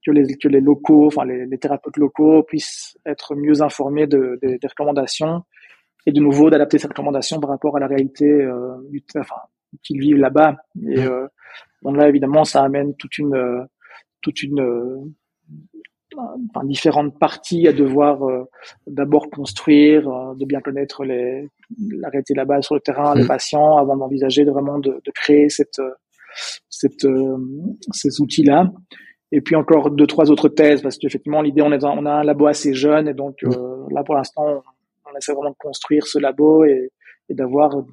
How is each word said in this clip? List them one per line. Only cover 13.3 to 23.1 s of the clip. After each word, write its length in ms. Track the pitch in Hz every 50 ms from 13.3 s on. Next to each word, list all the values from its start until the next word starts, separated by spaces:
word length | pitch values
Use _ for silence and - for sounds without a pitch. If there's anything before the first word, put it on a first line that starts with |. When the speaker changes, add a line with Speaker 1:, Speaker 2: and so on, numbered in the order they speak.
| 139
Speaker 1:
euh, 280 | 131 127 123 120 123 127 135 _ _ _ _ - - _ _ _ _ -
toute 200 | 151 147 - -
une, 180 | 143 143 143
euh, 360 | 135 123 120 120 120 123 131 135 139 156 151 _ _ _ _ _ _ 156 156 151 151 190 _ 320 - _ _ _ _ _ -
enfin, 480 | 294 247 - - 254 247 220 _ - 135
différentes 540 | 139 143 135 - 160 147 151 147 147 - -
parties 500 | - 151 - - _ - 180 170 165 160
à 60 | 143
devoir, 520 | 135 143 135 131 143 147 147 147 135 139
euh, 180 | 131 131 127 127 131 _ _ - - - _ _
d'abord 420 | - 143 135 139 139 151 151 147 -
construire, 800 | - 143 139 131 - - - - 151 147 147 151 151 151 151 143
euh, 260 | 127 127 131 131 131
de 100 | 131 135
bien 140 | 135 139 135 -
connaître 420 | 143 135 139 139 135 - - 139
les, 420 | 131 131 123 123 123 127 135 143 143 _ _ _ _ - - - -
la 180 | - - 170 156
réalité 240 | 135 139 135 - 143
là-bas 300 | 139 135 135 143 139 135
sur 140 | - 147
le 40 | 143
terrain, 340 | _ - 135 135 143 147